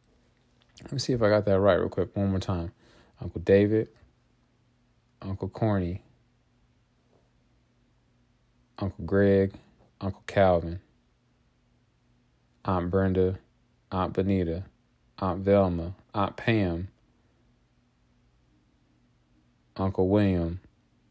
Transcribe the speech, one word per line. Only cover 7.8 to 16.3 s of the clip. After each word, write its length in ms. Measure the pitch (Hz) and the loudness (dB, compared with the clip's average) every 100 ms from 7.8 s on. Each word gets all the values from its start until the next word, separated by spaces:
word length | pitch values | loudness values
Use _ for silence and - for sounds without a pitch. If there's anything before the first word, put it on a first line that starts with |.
| _ _ _ _ _ _ _ _ _ - | _ _ _ _ _ _ _ _ _ -10
Uncle 260 | 98 - 82 | -8 -8 -2
Greg, 480 | 98 101 98 98 - _ _ _ - | 2 4 4 2 -4 _ _ _ -12
Uncle 240 | 98 - - | -10 -10 -4
Calvin, 520 | 104 95 87 82 90 - _ _ _ _ _ _ _ _ _ _ _ _ _ _ _ _ _ | 2 4 2 -2 -10 -14 _ _ _ _ _ _ _ _ _ _ _ _ _ _ _ _ _
Aunt 260 | - 92 87 | -4 -4 0
Brenda, 500 | 95 95 92 92 95 _ _ _ _ - | 0 0 2 0 -2 _ _ _ _ -8
Aunt 220 | 92 90 | -6 -4
Bonita, 500 | - 95 95 82 85 98 _ _ _ _ - | -2 0 0 0 -4 -10 _ _ _ _ -8
Aunt 240 | 95 90 | -6 -2
Velma, 520 | 98 101 95 85 85 95 _ | 2 4 2 -2 -6 -12 _
Aunt 240 | 107 98 | -6 -6